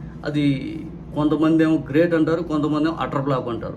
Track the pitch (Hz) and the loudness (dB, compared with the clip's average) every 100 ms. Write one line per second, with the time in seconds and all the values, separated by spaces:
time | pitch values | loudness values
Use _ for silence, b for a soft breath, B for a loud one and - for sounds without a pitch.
0 | B B - 147 143 135 - - - - | B B -4 0 0 0 -4 -10 -12 -14
1 | - 147 151 147 156 160 160 156 - 143 | -8 -2 2 4 4 4 4 2 2 2
2 | 170 165 156 170 165 156 151 151 156 160 | 4 4 2 0 -2 -2 0 0 0 -2
3 | 123 139 135 127 120 110 95 | -4 -2 -2 -2 -2 -6 -8